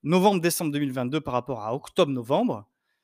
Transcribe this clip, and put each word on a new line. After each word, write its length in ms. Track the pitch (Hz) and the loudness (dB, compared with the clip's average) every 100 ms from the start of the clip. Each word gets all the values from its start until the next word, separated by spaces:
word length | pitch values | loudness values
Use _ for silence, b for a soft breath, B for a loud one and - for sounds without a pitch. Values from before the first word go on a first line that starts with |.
novembre-décembre 720 | 139 180 202 190 165 - 160 | 0 4 4 4 0 0 -2
deux 80 | 143 | -2
mille 120 | 143 | -2
vingt-deux 300 | 127 123 151 | -2 -2 -2
par 120 | 147 | -2
rapport 280 | 123 120 120 | -4 -2 -6
à 140 | 107 139 | -6 -6
octobre-novembre, 920 | - - 160 127 113 156 240 113 101 _ _ _ | -2 0 2 0 0 0 0 -4 -10 _ _ _